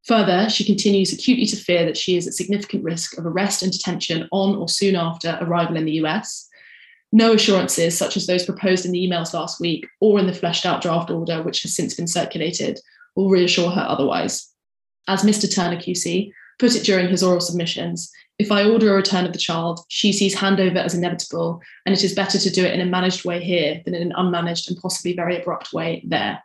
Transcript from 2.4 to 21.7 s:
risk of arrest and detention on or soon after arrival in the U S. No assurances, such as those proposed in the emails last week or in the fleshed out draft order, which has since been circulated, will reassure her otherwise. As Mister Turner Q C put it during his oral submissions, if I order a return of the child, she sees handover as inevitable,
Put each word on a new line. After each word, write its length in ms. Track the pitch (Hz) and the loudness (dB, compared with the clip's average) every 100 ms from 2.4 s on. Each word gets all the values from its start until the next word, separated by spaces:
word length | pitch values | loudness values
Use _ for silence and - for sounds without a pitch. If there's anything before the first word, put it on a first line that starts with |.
| 180 202 - 202 | -4 -4 -2 -6
risk 340 | 165 165 - - | -4 -6 -8 -8
of 80 | 165 | -4
arrest 360 | 175 202 - | -2 -2 -2
and 80 | 185 | -2
detention 580 | - - 170 - 160 165 | -4 -4 -6 -4 -4 -2
on 240 | 190 196 196 | 0 0 0
or 120 | 170 | -2
soon 280 | - 202 185 | 0 2 2
after 420 | 165 165 170 160 | -2 -4 -6 -4
arrival 360 | 170 170 165 165 | -2 0 0 -2
in 80 | |
the 80 | 156 | -2
U 140 | 156 156 | 0 0
S. 420 | 196 - - - _ - - - _ _ | -2 -6 -14 -16 _ -20 -20 -20 _ _
No 220 | 214 226 | 6 8
assurances, 640 | 214 - 190 180 - 165 165 | 6 6 2 2 0 0 0
such 180 | 196 202 | -2 -2
as 100 | - | 0
those 180 | 180 | 0
proposed 420 | 180 - 190 185 180 | -2 -2 0 0 0
in 60 | |
the 140 | 180 185 | -2 0
emails 280 | 170 170 | -2 -2
last 260 | 170 160 - | -6 -6 -4
week 260 | 170 156 - _ | -2 -2 -6 _
or 180 | 214 202 | 4 6
in 80 | 185 | 2
the 60 | |
fleshed 320 | 180 175 170 | 0 -2 0
out 160 | 185 156 | 0 0
draft 300 | 175 170 170 | 0 -2 -2
order, 320 | 170 165 160 | -4 -2 -4
which 200 | 160 - | -4 -6
has 140 | - - | -6 -4
since 180 | 147 | -4
been 120 | - 170 | -4 -4
circulated, 760 | 175 - - 160 170 - - _ _ _ | -4 -4 -4 -4 -2 -4 -6 _ _ _
will 140 | - 196 | 0 4
reassure 420 | 185 180 - 175 | 4 4 2 2
her 140 | 180 - | 0 -2
otherwise. 600 | - 135 87 82 - - _ _ _ _ _ - | 0 0 0 -2 -6 -10 _ _ _ _ _ -4
As 180 | 190 | 2
Mister 220 | 208 208 185 | 4 2 0
Turner 340 | - 175 170 | 0 -2 -2
Q 140 | - | -4
C 380 | 180 180 180 208 - - - | -4 -2 -2 -2 -12 -20 0
put 160 | 247 | 2
it 100 | 233 | 4
during 240 | 214 185 180 | 2 2 2
his 140 | 185 | 2
oral 180 | 185 175 | 4 2
submissions, 680 | 175 175 170 - 170 170 - - _ - | 0 -2 -4 -4 -6 -6 -10 -18 _ -4
if 120 | 208 | 0
I 140 | 202 | 4
order 280 | 208 226 214 | 4 6 4
a 40 | 196 | 4
return 300 | 190 185 180 | 2 0 0
of 80 | |
the 40 | 175 | -2
child, 420 | - 165 170 165 - | -4 -2 -4 -6 -8
she 260 | - 208 | 0 0
sees 200 | - 196 | 2 0
handover 420 | - 196 196 190 175 | 2 2 4 2 2
as 180 | 175 | -2
inevitable, 680 | 175 175 170 - 170 165 170 - | -2 -2 -4 -6 -4 -4 -4 -12